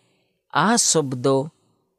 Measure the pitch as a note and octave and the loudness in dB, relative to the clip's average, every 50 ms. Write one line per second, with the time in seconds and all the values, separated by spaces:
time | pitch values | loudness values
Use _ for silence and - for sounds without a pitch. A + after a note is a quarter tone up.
0 | _ _ _ _ _ _ _ _ _ _ - C#3 D#3+ G3+ A#3+ A3+ - - - D#3+ | _ _ _ _ _ _ _ _ _ _ -2 0 2 2 2 2 0 0 0 0
1 | D3 C3 C3 B2 B2 C3+ C3+ C3+ C3+ D#3+ - _ _ _ _ _ _ _ _ | -2 -2 -4 -2 0 0 0 0 -2 -4 -10 _ _ _ _ _ _ _ _